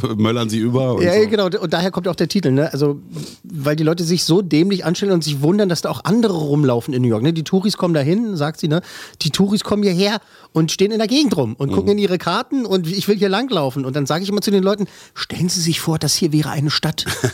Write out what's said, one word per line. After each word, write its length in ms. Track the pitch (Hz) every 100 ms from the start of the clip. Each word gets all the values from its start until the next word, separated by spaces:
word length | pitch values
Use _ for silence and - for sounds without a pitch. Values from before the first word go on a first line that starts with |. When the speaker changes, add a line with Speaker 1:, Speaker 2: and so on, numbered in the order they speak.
| 127 110
Speaker 1:
möllern 320 | 110 120 113
sie 80 | 110
über 340 | 117 123 131
und 80 | 120
Speaker 2:
Ja, 120 | 175
Speaker 1:
so. 60 | 202
Speaker 2:
ja, 60 | 214
genau. 160 | 214 185
Und 260 | 185 175
daher 160 | 165 185
kommt 180 | 180 175
auch 80 | -
der 120 | 165
Titel, 240 | 202 170
ne? 200 | 135 160
Also, 260 | 135 147 143 - 160 143 -
weil 320 | - 160 139 151
die 80 |
Leute 200 | 156 170
sich 200 | 165 170
so 200 | - 175
dämlich 420 | 180 147 185 185 165
anstellen 280 | 180 202
und 100 | 175
sich 180 | 151 143
wundern, 260 | 147 208 196
dass 140 | 165
da 80 | 160
auch 140 | 135
andere 300 | - 226 220
rumlaufen 600 | 170 151 147 135 120 135
in 80 | 127
New 60 | 127
York, 160 | 110
ne? 100 | 139
Die 100 | 165
Touris 320 | 147 190 202 -
kommen 200 | 180 156
dahin, 420 | 135 196 233 175
sagt 220 | 147 156
sie, 80 | 156
ne? 140 | - - - - -
Die 80 | 160
Touris 320 | - 196 202
kommen 180 | - 208
hierher 380 | 202 175 202 214 - - -
und 200 | 160 160
stehen 200 | - 196
in 80 | 220
der 80 | 220
Gegend 300 | 269 277 170
rum 160 | 117 117
und 120 | 139
gucken 140 | 196 190
Speaker 1:
Mhm. 60 |
Speaker 2:
in 60 | 208
ihre 180 | 196 180
Karten 480 | - 196 - 277 214
und 220 | 190 160
ich 200 | 190 -
will 80 | 208
hier 140 | 196
langlaufen. 560 | 196 262 190 139 143 131
Und 100 | 143
dann 100 | 139
sage 160 | 156
ich 60 | 196
immer 120 | 202
zu 80 | 208
den 120 | 196
Leuten, 240 | 190 208 196 - -
stellen 340 | - - - 175
Sie 140 | 180
sich 180 | 170 156
vor, 180 | - 156
das 160 | 147 -
hier 180 | 165
wäre 160 | 151 151
eine 200 | 147 147
Stadt. 340 | - 156 - - - 123